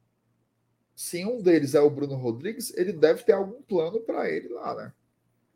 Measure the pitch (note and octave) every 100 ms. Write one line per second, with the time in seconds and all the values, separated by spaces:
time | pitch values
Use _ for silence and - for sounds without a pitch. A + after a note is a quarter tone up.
0 | _ _ _ _ _ _ _ _ _ -
1 | - F3 G3 B3 F#3 E3 C#3 D3 D3 C#3
2 | C#3+ C3 B2 A#2 F3 B3 - - F3+ E3+
3 | D#3 E3 - G3 G3 B3 - F3+ D#3+ A3
4 | - - F#3 D#3 - - - A2+ A#2 -
5 | _ _ _ _ _